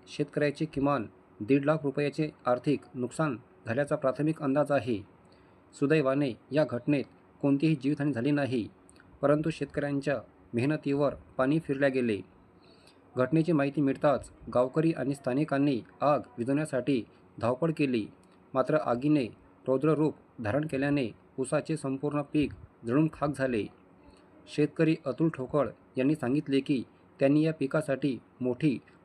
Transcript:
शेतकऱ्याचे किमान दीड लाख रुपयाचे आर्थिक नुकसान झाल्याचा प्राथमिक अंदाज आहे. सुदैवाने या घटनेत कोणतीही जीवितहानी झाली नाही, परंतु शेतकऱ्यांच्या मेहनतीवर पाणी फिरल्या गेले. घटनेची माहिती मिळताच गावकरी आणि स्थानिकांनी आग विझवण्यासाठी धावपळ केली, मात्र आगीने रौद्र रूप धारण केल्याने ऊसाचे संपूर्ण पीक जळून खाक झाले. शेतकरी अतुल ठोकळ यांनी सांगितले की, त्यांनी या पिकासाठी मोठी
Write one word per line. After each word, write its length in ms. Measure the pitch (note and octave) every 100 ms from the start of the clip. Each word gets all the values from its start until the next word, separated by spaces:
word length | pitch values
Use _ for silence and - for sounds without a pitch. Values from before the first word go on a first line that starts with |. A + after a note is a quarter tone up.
| -
शेतकऱ्याचे 560 | - D3 D3+ D3 C#3+
किमान 420 | D#3 C#3 C#3+ C#3 G2+ - - -
दीड 240 | G#2+ C#3
लाख 120 | C#3 D#3
रुपयाचे 460 | C#3+ C3+ C#3+ C#3+ D3+ - -
आर्थिक 340 | B2 - C3+ -
नुकसान 420 | B2+ B2 - D#3 A2+ - - -
झाल्याचा 300 | A#2 C#3+ C#3+
प्राथमिक 460 | C3 B2+ D3+ D#3+
अंदाज 300 | C#3+ C#3 C#3
आहे. 260 | C#3 A#2+ G#2 - - - - - _ _
सुदैवाने 580 | - C#3+ D#3 C3 C3+ C#3+ A2 -
या 120 | C3+
घटनेत 400 | D3+ A#2+ D3 C#3+ A2+ - _ -
कोणतीही 320 | C#3 C#3 D#3+
जीवितहानी 380 | D3 C3+ D3 C#3+
झाली 180 | A#2 C3
नाही, 380 | D3 C3 B2 F#2 - - - - -
परंतु 300 | C#3 D3+ D#3+
शेतकऱ्यांच्या 680 | - C#3 - C#3+ C#3+ C#3+ B2+ - - -
मेहनतीवर 600 | A#2 C3+ D3+ C#3 C#3 C#3 - - -
पाणी 220 | C3 D#3+
फिरल्या 300 | - C3+ C#3
गेले. 320 | C3 A#2+ G2 - - _ - - - - _ - B2
घटनेची 360 | B2+ D#3+ D#3+
माहिती 280 | D#3 C#3 C#3
मिळताच 500 | C#3 B2+ D3+ A#2+ - - -
गावकरी 380 | B2 B2+ D#3+ D#3+
आणि 220 | E3 C3
स्थानिकांनी 680 | C#3 C3 C#3 D3+ C#3 C#3+ A#2+ - -
आग 200 | C#3 C#3 - -
विझवण्यासाठी 640 | A#2 C#3+ D#3 B2+ A#2+ C3 G2+ - - -
धावपळ 300 | A2+ B2+ E3 D#3
केली, 300 | C#3+ A#2+ G2+ - - - -
मात्र 200 | C3 B2+
आगीने 520 | D#3 - A#2+ D3 D3+ A2 - - - -
रौद्र 200 | C3 D3+
रूप 260 | C#3+ D3+ - - -
धारण 240 | G2+ -
केल्याने 460 | - C3+ C#3+ C#3+ A2+ - - -
ऊसाचे 380 | B2+ D3+ C#3 D#3
संपूर्ण 460 | C3+ C3+ D3 D3
पीक 300 | D3 D3+ B2+ - - - A#2
जळून 220 | C3+ D#3
खाक 260 | - D3+ C3
झाले. 260 | C3+ A2+ G2 - - - - - - - -
शेतकरी 420 | - D3 - D#3+ D#3+ C#3
अतुल 220 | A#2+ E3
ठोकळ 340 | D3 B2+ D3+ A2+ - _ -
यांनी 180 | C3+
सांगितले 460 | D3+ A#2+ C#3+ D#3 C3+
की, 220 | C3+ C3+ - _ _ -
त्यांनी 220 | C#3 D3+
या 100 | D#3+
पिकासाठी 680 | D#3 C3+ D#3 D3 C3+ D3 A2+ - -
मोठी 380 | B2+ A#2+ D#3 A2+ - -